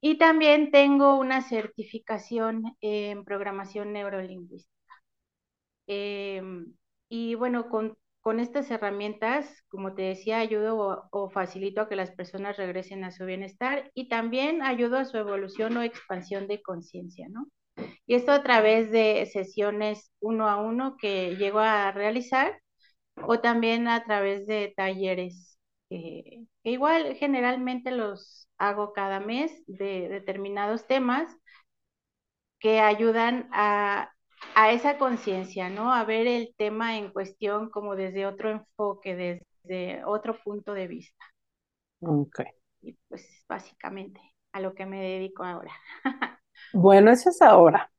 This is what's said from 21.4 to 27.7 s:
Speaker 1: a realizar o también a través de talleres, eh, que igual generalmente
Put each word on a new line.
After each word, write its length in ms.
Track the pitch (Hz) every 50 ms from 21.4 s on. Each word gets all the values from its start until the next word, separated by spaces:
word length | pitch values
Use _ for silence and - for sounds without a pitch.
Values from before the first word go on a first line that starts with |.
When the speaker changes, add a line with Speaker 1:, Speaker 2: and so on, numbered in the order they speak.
| 202 196 202 214
Speaker 1:
a 320 | 214 220 214 208 202 196
realizar 680 | 196 202 202 214 226 254 247 247 262 262 285 359 427 - _ _ _ _ _ _ _ _ _ _ _ - -
o 160 | - 233 233
también 480 | 233 240 233 233 226 226 226 233 233
a 160 | 233 233 233 226
través 420 | 226 214 202 196 196 196 202 196
de 260 | 208 214 214 202 196 202
talleres, 840 | - 190 190 190 190 196 185 185 180 180 180 180 180 - _ _ _ _ _ _ _ _ _
eh, 560 | 185 180 160 165 - - - - - 233 233 _ _ _ _
que 60 | 226
igual 440 | 247 254 269 302 330 330 311 285 262
generalmente 760 | - 294 285 277 254 247 247 254 254 254 254